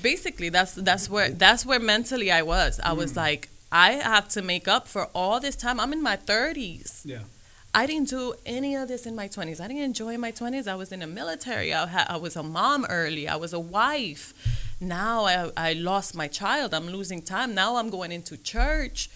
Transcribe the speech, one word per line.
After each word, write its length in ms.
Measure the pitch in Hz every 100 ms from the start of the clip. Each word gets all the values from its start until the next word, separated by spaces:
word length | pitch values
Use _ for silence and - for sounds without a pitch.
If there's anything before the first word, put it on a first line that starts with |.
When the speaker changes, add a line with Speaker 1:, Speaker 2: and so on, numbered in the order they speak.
Speaker 1:
basically, 460 | 233 392 370 - 170
that's, 260 | 175 185
that's 340 | 180 190 190 196
where, 220 | 202 185
that's 340 | 147 190 240
where 140 | 254 247
mentally 520 | 220 214 240 254 196
I 120 | 165
was. 380 | 160 180 147 -
I 100 | -
was 200 | 165 156
Speaker 2:
Mm. 40 | 170
Speaker 1:
like, 320 | 156 147 - - -
"I 220 | 165 185
have 360 | 269 247 208 202
to 120 | 214
make 240 | 185 180 190
up 200 | 240 -
for 180 | 202 -
all 240 | - 190 240
this 160 | 277 -
time. 220 | 240 247
I'm 120 | 254
in 100 | 311
my 140 | 262 233
thirties." 840 | - 214 294 302 196 156 - -
Speaker 2:
Yeah. 160 | 143 113 107 - - - -
Speaker 1:
I 100 | 220 277
didn't 220 | 311 277
do 260 | 262 247 - -
any 280 | 247 277
of 140 | 269 262
this 160 | 247 233
in 80 |
my 140 | 220 202
twenties. 320 | 208 160 160
I 80 | 202
didn't 140 | 285
enjoy 340 | 277 220 220 233
my 140 | 233
twenties. 360 | 220 240 269 208
I 80 | 190
was 160 | 190
in 80 | 185
the 60 | 160
military. 680 | 196 320 320 254 214 160
I 120 | 160 170
ha-, 200 | 180 -
I 80 | 170
was 200 | 170 165
a 60 |
mom 440 | 156 165 240 285 -
early. 400 | 170 160 156 151
I 80 | 156
was 160 | 170
a 80 | 170
wife. 720 | 170 196 254 302 202 147 - - - - - -
Now 440 | 185 175 214 233 196
I, 240 | 180 170 -
I 160 | 165
lost 400 | 165 175 196 190
my 140 | 165 147
child. 440 | - 196 294 226
I'm 160 | 160 170
losing 320 | 190 185 175
time. 320 | 175 190 254
Now 220 | 190 208 240
I'm 140 | 226
going 220 | 190 170
into 240 | 175 170 147
church. 720 | - 226 269 311 - - -